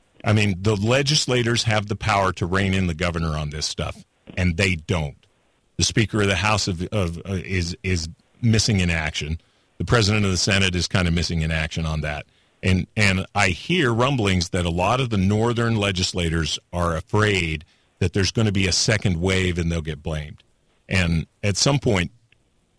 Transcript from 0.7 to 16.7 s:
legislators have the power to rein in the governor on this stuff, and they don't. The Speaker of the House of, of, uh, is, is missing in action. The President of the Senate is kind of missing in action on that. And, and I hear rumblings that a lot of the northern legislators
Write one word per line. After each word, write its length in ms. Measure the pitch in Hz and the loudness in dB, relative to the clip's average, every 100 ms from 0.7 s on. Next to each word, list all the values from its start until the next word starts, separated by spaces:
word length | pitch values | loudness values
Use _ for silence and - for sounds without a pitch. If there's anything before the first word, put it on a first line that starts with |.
| 104 | 0
legislators 880 | 107 131 139 151 - 123 113 117 | 2 2 2 0 0 0 0 0
have 220 | - 107 104 | 0 0 -2
the 100 | 104 | -4
power 360 | - 101 95 | 0 2 2
to 120 | - 90 | 0 -2
rein 280 | 95 98 | 0 2
in 120 | 95 90 | 0 0
the 80 | |
governor 420 | 78 87 82 82 78 | -2 -2 -2 -2 -4
on 140 | 76 | -6
this 160 | 76 - | -6 -6
stuff, 380 | - 73 - - _ - - | -6 -8 -8 -18 _ -10 -2
and 200 | 90 82 | 0 2
they 200 | 98 85 | 0 -2
don't. 400 | - 87 71 - _ _ _ _ _ - | -2 -2 -4 -10 _ _ _ _ _ -4
The 80 | |
Speaker 380 | - - 104 110 | 0 0 0 2
of 60 | 101 | 2
the 80 | 87 | 2
House 320 | 107 104 - | 2 0 -2
of, 140 | 85 90 | -4 -4
of, 260 | 107 87 82 | -2 -4 -6
uh, 160 | - 95 | -6 -6
is, 320 | - 95 85 87 | -2 -2 -2 -4
is 260 | 95 90 80 - _ - | -4 -2 -4 -12 _ -2
missing 400 | 117 107 - 98 | 2 2 4 2
in 100 | 87 | 2
action. 500 | 82 76 - 76 80 _ _ _ - | 0 -2 -6 -6 -8 _ _ _ -8
The 60 | |
President 400 | 90 120 98 107 | 0 2 4 2
of 60 | 98 | 0
the 60 | 90 | 0
Senate 400 | - 98 95 87 | 0 2 2 0
is 100 | 82 | -2
kind 220 | 101 87 | 0 0
of 60 | |
missing 280 | 85 82 85 | 0 0 -2
in 80 | 80 | -2
action 360 | 80 76 - 80 | -2 -4 -4 -4
on 160 | 78 | -4
that. 240 | 76 71 - _ _ _ | -4 -8 -12 _ _ _
And, 240 | 92 92 - - | 0 2 0 0
and 300 | 101 95 95 | 2 2 -2
I 140 | 101 98 | 0 0
hear 440 | 82 - 175 127 | -2 -2 0 2
rumblings 580 | 113 127 135 101 90 87 | 2 0 2 2 2 0
that 140 | 92 | -2
a 60 | 87 | -2
lot 300 | 85 95 127 | 0 0 0
of 100 | 127 | 0
the 80 | 104 | 2
northern 560 | 95 107 117 117 117 | 2 2 2 0 0
legislators 840 | 110 101 90 90 95 85 82 76 - _ | 0 0 0 -2 -2 0 0 -2 -6 _